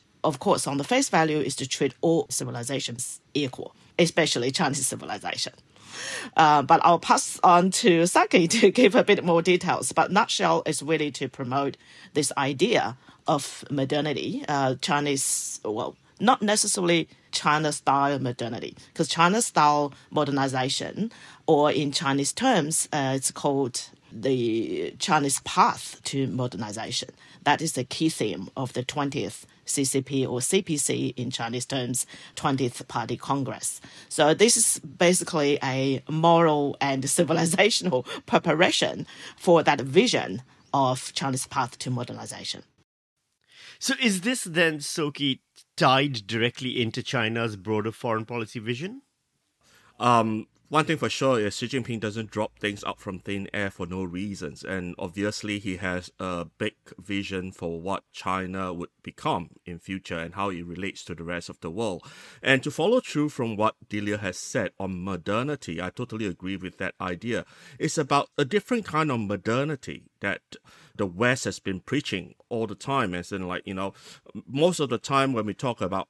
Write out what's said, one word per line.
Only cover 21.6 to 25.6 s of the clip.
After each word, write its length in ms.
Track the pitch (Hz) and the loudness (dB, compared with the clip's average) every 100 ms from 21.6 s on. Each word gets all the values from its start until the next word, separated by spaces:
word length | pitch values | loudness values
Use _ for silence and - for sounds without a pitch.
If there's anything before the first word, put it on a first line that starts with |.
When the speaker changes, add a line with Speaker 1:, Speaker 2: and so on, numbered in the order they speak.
| 147 | 6
Speaker 1:
in 180 | 147 147 | 4 0
Chinese 420 | - 139 139 139 | 0 0 0 0
terms, 560 | - 262 196 147 - - | 0 2 2 2 -2 -2
uh, 220 | 151 131 135 | -2 0 0
it's 160 | - | -2
called 580 | - 147 139 123 - - - _ | -2 0 0 0 -4 -10 -18 _
the 800 | 113 131 131 117 113 85 80 85 - | -4 0 0 0 0 -2 -4 -6 -6
Chinese 400 | - 156 139 - | 0 2 2 -2
path 600 | - 180 | 0 2